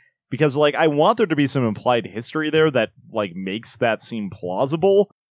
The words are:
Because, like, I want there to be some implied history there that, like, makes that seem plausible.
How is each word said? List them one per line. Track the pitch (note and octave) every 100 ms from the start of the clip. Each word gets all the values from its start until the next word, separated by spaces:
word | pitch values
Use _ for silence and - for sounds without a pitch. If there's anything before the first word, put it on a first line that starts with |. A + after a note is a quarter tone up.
| _ _ -
Because, | C3 D3+ C#3
like, | D3
I | C3 D#3+
want | D3 F3+ A#3
there | F#3+
to | D3
be | C#3
some | C#3 A2+
implied | G2 B2 A#2+ G2+
history | G#2 - D#3+ D3+
there | D#3 D#3
that, | B2+ G#2+ _ -
like, | A2+ G2
makes | F2+ F#2+ G#2+ - -
that | A#2+ G#2+
seem | - A2+ G2
plausible. | - F2+ F#2+ C3+ D#3+ G3 G3+ G3 _ _